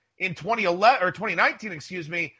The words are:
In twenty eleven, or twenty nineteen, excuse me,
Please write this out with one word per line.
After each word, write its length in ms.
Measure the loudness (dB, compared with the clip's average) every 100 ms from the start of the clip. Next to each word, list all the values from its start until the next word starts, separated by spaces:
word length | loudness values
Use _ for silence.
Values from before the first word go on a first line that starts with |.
| _ -8
In 160 | -6 -6
twenty 300 | -4 0 0
eleven, 420 | 4 6 6 2
or 40 |
twenty 260 | -2 -4 2
nineteen, 360 | 2 0 -10
excuse 360 | -12 -10 -10 -8
me, 260 | -6 -6 _